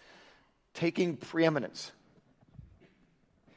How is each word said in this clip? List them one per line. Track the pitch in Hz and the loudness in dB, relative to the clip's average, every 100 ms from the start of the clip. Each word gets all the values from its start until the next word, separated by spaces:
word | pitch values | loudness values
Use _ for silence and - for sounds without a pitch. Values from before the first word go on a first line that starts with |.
| - - - - _ _ _ | -20 -20 -20 -20 _ _ _
taking | - 170 165 180 143 | -2 0 2 0 -2
preeminence. | - 165 165 151 104 - - - _ _ _ _ _ - - - - _ _ _ _ _ _ | -2 4 4 4 -2 -8 -14 -16 _ _ _ _ _ -20 -20 -20 -20 _ _ _ _ _ _